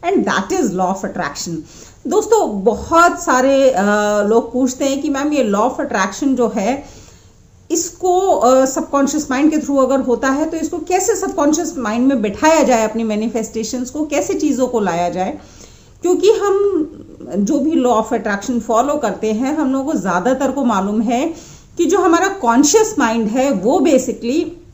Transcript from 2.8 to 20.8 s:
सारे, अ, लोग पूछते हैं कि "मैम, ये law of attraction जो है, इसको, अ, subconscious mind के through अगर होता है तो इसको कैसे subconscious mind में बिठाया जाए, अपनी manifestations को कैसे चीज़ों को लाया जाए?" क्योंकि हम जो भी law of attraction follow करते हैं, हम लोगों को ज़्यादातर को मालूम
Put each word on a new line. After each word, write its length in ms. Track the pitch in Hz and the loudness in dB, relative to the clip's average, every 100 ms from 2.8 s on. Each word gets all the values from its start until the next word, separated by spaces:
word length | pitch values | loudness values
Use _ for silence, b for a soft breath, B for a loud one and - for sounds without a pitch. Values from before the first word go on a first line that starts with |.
| - 330 349 349 | 0 4 4 2
सारे, 460 | - 254 262 269 269 | 0 2 4 4 4
अ, 140 | - 202 208 208 208 | 4 2 2 2 0
लोग 300 | 202 226 233 | 2 2 0
पूछते 320 | 247 262 - 277 | -2 -2 0 -2
हैं 160 | 269 | -2
कि 80 | 294 | -2
"मैम, 240 | 269 294 | -2 -2
ये 180 | 294 226 | 0 0
law 180 | 196 233 | 2 0
of 40 | |
attraction 540 | 254 277 226 196 - 285 | -2 -4 -2 -2 -2 -2
जो 240 | 254 233 233 | 0 0 0
है, 280 | 202 277 B B B B B B - - - | -2 -4 B B B B B B -20 -20 -6
इसको, 480 | 330 - - 370 359 | -6 -6 -4 0 2
अ, 460 | 381 330 233 262 262 | 2 2 4 4 4
subconscious 680 | - 320 277 277 302 - | 0 -4 0 0 -2 -4
mind 200 | 262 302 | 0 2
के 60 | 311 | 0
through 260 | - 277 | -2 0
अगर 160 | 254 269 | 2 2
होता 300 | 254 233 269 | 0 0 0
है 200 | 269 320 | 0 -2
तो 80 | 320 | -4
इसको 200 | - 349 | -6 -8
कैसे 380 | 302 370 392 440 | -2 -2 0 -2
subconscious 600 | 381 - 285 302 320 - | -2 0 0 2 -2 -4
mind 300 | 226 226 254 | -4 0 2
में 140 | 269 | 2
बिठाया 420 | 208 202 311 320 | 0 0 2 4
जाए, 200 | 277 240 | 4 2
अपनी 200 | 220 226 | 2 -2
manifestations 880 | 226 208 226 226 220 226 226 254 254 | -2 -2 -2 -4 -6 -6 -6 -6 -6
को 160 | 294 311 | -6 -4
कैसे 280 | 285 - | -2 -2
चीज़ों 340 | 392 302 240 254 | -2 0 0 0
को 120 | 240 | 0
लाया 300 | 202 170 175 | -2 0 -2
जाए?" 300 | 180 190 302 B B B B B B | -2 -6 -6 B B B B B B
क्योंकि 300 | 349 370 381 | 0 2 4
हम 580 | 427 403 392 403 359 302 - - - - - | 2 2 2 2 0 -4 -8 -20 -18 -8 -4
जो 220 | 202 277 | 0 0
भी 120 | 269 | 2
law 320 | 311 247 220 | 2 2 2
of 100 | 220 | 0
attraction 460 | 233 214 196 196 240 | -2 -2 -4 -2 -4
follow 360 | 226 226 262 294 | 0 0 2 0
करते 380 | 226 - 214 | -2 -4 -4
हैं, 240 | 214 262 311 | -2 -2 0
हम 160 | 277 | 0
लोगों 200 | 269 269 | -2 -2
को 60 | 294 | -4
ज़्यादातर 520 | 185 175 190 262 269 | -2 0 0 0 0
को 140 | 269 247 | 0 0
मालूम 360 | 202 | 0